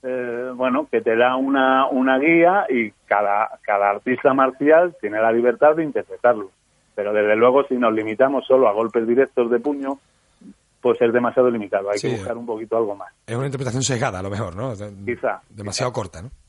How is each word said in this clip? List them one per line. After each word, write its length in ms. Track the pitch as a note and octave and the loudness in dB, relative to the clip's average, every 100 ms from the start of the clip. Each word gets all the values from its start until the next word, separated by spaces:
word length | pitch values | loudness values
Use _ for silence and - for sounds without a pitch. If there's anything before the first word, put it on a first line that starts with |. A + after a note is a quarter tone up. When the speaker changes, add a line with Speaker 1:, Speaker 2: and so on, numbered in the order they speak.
Speaker 1:
eh, 480 | C3 B2+ B2 A#2+ B2+ | -6 -6 -6 -8 -8
bueno, 340 | B2 B2+ B2+ D#3 | -4 -2 -2 0
que 120 | A#2 | -2
te 120 | A2+ A2+ | 0 2
da 200 | B2 C3 | 2 2
una, 500 | C3+ C#3 C3 C3 C3+ | 0 2 4 4 2
una 300 | C3+ C3 C3 | 0 2 2
guía 460 | D3 E3+ E3+ G3 F#3+ | 4 4 4 4 0
y 200 | B2 A2 _ _ | -2 -4 _ _
cada, 520 | G2+ G2+ G2+ A2 - | 0 2 0 -2 -6
cada 280 | - G2+ G2+ | -4 0 2
artista 420 | G2+ B2+ B2+ C#3+ | 0 -2 0 2
marcial 640 | C3+ C3+ C3 C#3+ D#3 F3 E3+ | 2 0 0 4 4 4 -2
tiene 200 | G#2 G#2+ | -8 0
la 100 | A2+ | 2
libertad 460 | A#2 A#2+ A2+ D3 D#3 | 2 2 4 4 4
de 80 | |
interpretarlo. 680 | D#3+ A#2 F#2+ F#2 A#2+ A2+ G2 _ _ _ _ | -2 -4 -8 -2 0 0 -4 _ _ _ _
Pero 180 | - G#2 | -8 -2
desde 240 | G#2+ G#2 G#2+ | 0 2 4
luego, 280 | A#2+ C3 | 4 4
si 100 | C#3 | 0
nos 180 | B2+ A#2+ | 0 0
limitamos 540 | A2 G#2+ G#2+ C3 C#3 - | 0 -4 0 0 0 2
solo 220 | C3 B2 | 4 4
a 40 | |
golpes 340 | G2+ A2+ A#2+ A2+ | 2 -2 -2 0
directos 440 | A#2+ C3+ - A#2+ | 0 0 0 0
de 100 | A#2+ | 0
puño, 380 | C3 C#3+ C3+ C#3 _ _ _ _ - - _ _ | -2 -6 -6 -8 _ _ _ _ -20 -20 _ _
pues 200 | B2 A#2 | 0 2
es 100 | A#2+ | 2
demasiado 380 | A#2 A#2+ A2+ B2+ | 2 0 2 2
limitado, 400 | A#2 G2+ G2+ G2 | 2 -4 -4 -2
hay 100 | G#2 | -4
que 80 | - | -4
Speaker 2:
Sí. 80 | A#2 | -6
Speaker 1:
buscar 200 | F#2+ A#2 | -6 -10
un 100 | A#2+ | -8
poquito 300 | A2 A2 A2+ | -10 -4 -2
algo 180 | A2+ G2+ | -2 -6
más. 160 | G2+ _ - | -14 _ -10
Speaker 2:
Es 100 | A#2 | -6
una 100 | C3+ | -6
interpretación 360 | C3 B2+ A#2 | -6 -6 -4
sesgada, 380 | C3 B2 C3 F#2+ | -2 -2 -2 -4
a 20 | |
lo 80 | F#2+ | -8
mejor, 260 | G2+ G#2 F2 | -6 -8 -8
¿no? 180 | C3 | -10
De-, 160 | G#2 G#2 G2 | -10 -14 -14
Speaker 1:
Quizá, 380 | G2+ B2+ B2 F#2+ _ | -10 -6 -6 -6 _
Speaker 2:
demasiado 400 | G#2 G#2 G2 B2+ | -16 -12 -6 -6
Speaker 1:
quizá. 80 | B2 | -6
Speaker 2:
corta, 200 | G2+ - | -10 -12
¿no? 80 | G#2 - | -18 -20